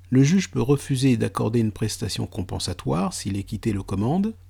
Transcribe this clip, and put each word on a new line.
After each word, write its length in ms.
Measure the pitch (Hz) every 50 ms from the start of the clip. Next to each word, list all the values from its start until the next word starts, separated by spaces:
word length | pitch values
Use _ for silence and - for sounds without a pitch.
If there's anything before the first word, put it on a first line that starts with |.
| - -
le 140 | 127 131 139
juge 280 | 139 180 202 185 -
peut 120 | - 127 120
refuser 560 | 127 143 139 - - 139 127 135 135 123 110
d'accorder 420 | 110 107 - - 120 113 113 120
une 100 | 113 107
prestation 560 | 101 - 113 107 - - - 101 - - 117
compensatoire 840 | - - - 92 - 101 95 - - 92 - - 135 135 165 196 190 -
si 160 | - - -
l'équité 460 | - 98 98 - - 104 - 113 101
le 80 | 98 98
commande, 500 | - 101 95 104 120 151 185 196 220 220 - - -